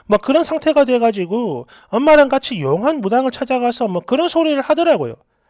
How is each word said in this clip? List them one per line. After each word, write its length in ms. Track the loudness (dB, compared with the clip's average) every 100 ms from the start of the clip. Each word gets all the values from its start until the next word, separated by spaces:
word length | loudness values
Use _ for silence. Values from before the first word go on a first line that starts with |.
| -2
뭐 120 | -2
그런 240 | 2 0
상태가 400 | 0 -4 -2 0
돼가지고 840 | 2 2 0 -2 -4 -4 -4 -6 -10 -20 _
엄마랑 400 | 0 4 6 6
같이 320 | 2 -2 -4
용한 400 | -2 0 0 -2
무당을 300 | 0 0 0
찾아가서 540 | -4 -4 -2 -2 -2 -4
뭐 120 | -4
그런 280 | -2 -2 0
소리를 320 | 0 0 0
하더라고요. 540 | 0 0 2 0 -2 -8 _ _ _